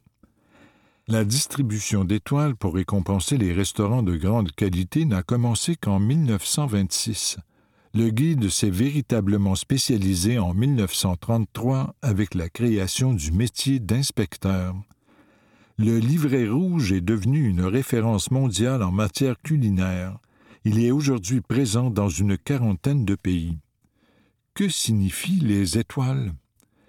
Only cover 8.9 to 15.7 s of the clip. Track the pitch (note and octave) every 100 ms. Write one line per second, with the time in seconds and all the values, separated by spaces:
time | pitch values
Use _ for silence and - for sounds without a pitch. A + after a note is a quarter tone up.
8.9 | D3 - A#2 G2 G#2 G2+ F#2+ - C3+ -
9.9 | A2+ F#2+ F#2 F#2+ A#2+ F2+ F2+ C3 C3+ F#2+
10.9 | - G2 F2 - A#2 G#2+ - A2+ C3 C#3
11.9 | - C#3 G2 A2 F#2 E2+ - A#2+ G#2+ F#2+
12.9 | - C3 A2+ D#2 F2 A#2 - C3+ C3+ G2
13.9 | A#2 C#3 - G#2 - F#2+ F#2+ F#2 F#2 G#2
14.9 | _ _ _ _ _ _ _ _